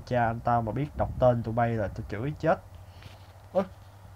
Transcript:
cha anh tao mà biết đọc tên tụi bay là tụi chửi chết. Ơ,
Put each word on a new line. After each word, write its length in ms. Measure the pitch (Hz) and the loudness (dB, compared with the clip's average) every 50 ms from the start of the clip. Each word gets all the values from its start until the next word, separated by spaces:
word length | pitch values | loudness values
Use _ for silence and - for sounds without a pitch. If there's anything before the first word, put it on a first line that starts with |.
| 110 | -6
cha 200 | - 123 120 117 | -2 0 2 2
anh 140 | 113 117 117 | 2 0 -2
tao 220 | - - 120 120 110 | 0 2 2 2 2
mà 100 | 107 104 | 0 0
biết 160 | 120 143 147 - | -2 -2 -4 -2
đọc 120 | - 107 - - - | -2 -4 -2 0 4
tên 240 | 131 123 120 117 113 | 6 6 6 4 2
tụi 120 | 117 110 | -2 0
bay 160 | 120 120 117 | 2 2 2
là 180 | 117 113 104 - | 2 0 -2 -2
tụi 180 | - - 110 - | -4 -8 -10 -8
chửi 260 | - 101 120 143 156 - | -6 -6 -4 -4 -4 0
chết. 220 | - 156 175 - - - - - - - - - - - - - - - - - - - - | 2 2 2 2 0 -8 -20 -20 -20 -20 -20 -20 -18 -18 -18 -20 -20 -20 -20 -20 -12 -4 0
Ơ, 100 | 180 196 185 - - - - - - - - - | 0 0 0 -4 -16 -20 -20 -20 -20 -20 -20 -20